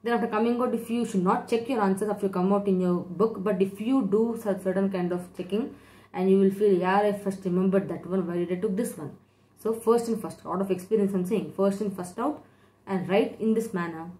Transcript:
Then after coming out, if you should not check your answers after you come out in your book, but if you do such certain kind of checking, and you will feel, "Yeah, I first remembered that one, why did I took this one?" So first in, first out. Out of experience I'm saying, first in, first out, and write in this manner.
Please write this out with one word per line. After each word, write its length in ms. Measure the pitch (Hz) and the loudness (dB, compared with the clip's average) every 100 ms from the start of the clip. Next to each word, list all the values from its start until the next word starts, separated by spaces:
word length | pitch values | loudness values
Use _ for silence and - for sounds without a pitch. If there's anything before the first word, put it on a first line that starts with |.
Then 120 | 220 | 0
after 120 | 233 220 | 0 0
coming 320 | 214 233 240 | 0 0 2
out, 140 | 247 | 0
if 140 | 226 - | -2 -4
you 160 | 233 | -4
should 180 | 226 196 | 0 0
not 280 | 180 233 240 | 2 0 0
check 180 | 233 233 | -2 0
your 140 | 247 | 0
answers 260 | 196 190 214 | 0 0 -2
after 200 | 202 196 | -2 -2
you 40 | |
come 180 | 185 185 | 0 2
out 140 | 202 202 | 2 2
in 140 | 185 | 2
your 200 | 180 175 | 2 0
book, 420 | - 165 220 220 | -2 0 0 0
but 180 | 190 185 | -2 0
if 180 | 190 - | -2 -2
you 300 | 220 269 196 | 0 0 2
do 300 | 208 233 226 | 2 2 -2
such 200 | 208 190 | -2 -2
certain 280 | 190 185 196 | 0 0 0
kind 220 | 190 175 | 0 -2
of 160 | 180 180 - | -2 -6 -12
checking, 380 | 175 208 285 - - - - | -4 -4 -4 -10 -20 -20 -14
and 160 | 185 190 | -2 4
you 80 | 190 | 6
will 120 | 190 | 6
feel, 220 | 196 208 | 4 4
"Yeah, 280 | 180 180 196 | 4 4 4
I 120 | 208 | 4
first 320 | 202 196 190 | 0 -4 -4
remembered 460 | 185 180 190 190 147 | -2 2 4 2 0
that 160 | 165 - | -8 -4
one, 200 | 190 170 | -2 -2
why 100 | 175 | -2
did 160 | 175 180 | -2 -2
I 40 | |
took 120 | 214 190 | -2 -2
this 200 | 240 - | -4 -6
one?" 140 | 143 - _ _ _ _ | -12 -14 _ _ _ _
So 160 | 214 | -4
first 340 | 226 - 233 233 | -2 2 2 2
in, 100 | 220 | -4
first 280 | 165 - 156 | -6 -12 -6
out. 80 | |
Out 80 | 175 | -4
of 80 | 190 | -2
experience 420 | 180 - 220 196 | -2 0 0 2
I'm 140 | 196 180 | 0 0
saying, 260 | 208 - - | -2 -4 0
first 240 | 196 196 | 0 2
in, 80 | 214 | -4
first 280 | 190 180 - | -6 -10 -4
out, 240 | 254 302 - _ _ _ - | -4 -4 -12 _ _ _ -6
and 200 | 190 151 | -4 2
write 300 | 196 262 - | 2 2 0
in 140 | 220 | 0
this 220 | 220 220 | 0 0
manner. 320 | 185 170 160 165 180 | -4 -6 -8 -14 -16